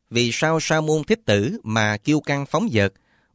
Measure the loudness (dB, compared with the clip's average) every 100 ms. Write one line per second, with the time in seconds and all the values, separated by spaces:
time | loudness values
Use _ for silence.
0 | -6 -2 -2 0 0 0 0 0 2 0
1 | 0 -2 0 0 0 -4 -4 0 0 0
2 | 0 0 0 -4 -2 -2 0 0 0 -4
3 | _ _ _